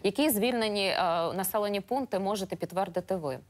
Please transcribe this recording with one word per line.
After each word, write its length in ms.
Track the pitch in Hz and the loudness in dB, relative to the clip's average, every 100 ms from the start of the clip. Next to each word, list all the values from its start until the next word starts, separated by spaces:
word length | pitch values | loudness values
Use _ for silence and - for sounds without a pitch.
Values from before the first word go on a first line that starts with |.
Які 260 | 202 196 302 | 0 2 2
звільнені, 580 | 208 240 240 214 208 190 | 4 2 2 0 0 0
е, 100 | - 180 170 165 | 2 2 2 0
населені 480 | 185 190 214 208 202 | -2 -2 0 0 -2
пункти 380 | - 240 208 190 | -2 -4 0 -2
можете 360 | 196 208 190 175 | 0 -2 -4 -6
підтвердити 600 | 170 180 190 180 180 185 | -4 -2 -2 -2 -2 -2
ви? 240 | 147 127 | -2 -6